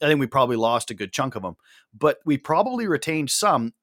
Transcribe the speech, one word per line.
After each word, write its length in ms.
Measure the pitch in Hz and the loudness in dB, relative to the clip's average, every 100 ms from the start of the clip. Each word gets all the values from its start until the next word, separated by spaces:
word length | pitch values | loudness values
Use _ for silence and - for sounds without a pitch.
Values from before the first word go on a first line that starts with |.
I 40 | 151 | 0
think 160 | 147 | 2
we 60 | 127 | 2
probably 280 | 135 123 117 | 2 2 2
lost 360 | 113 117 - | 2 0 -2
a 20 | |
good 180 | 104 98 | -10 -8
chunk 240 | - 131 113 | -4 -4 -4
of 80 | |
'em, 140 | 92 - _ - _ | -10 -12 _ -20 _
but 260 | 107 151 - | 0 0 0
we 140 | 156 143 | 0 -2
probably 500 | - 160 220 247 214 | 0 0 0 -2 -2
retained 440 | 147 - 156 139 | -2 -2 -2 -2
some, 420 | - 208 139 113 - | 0 2 2 0 -4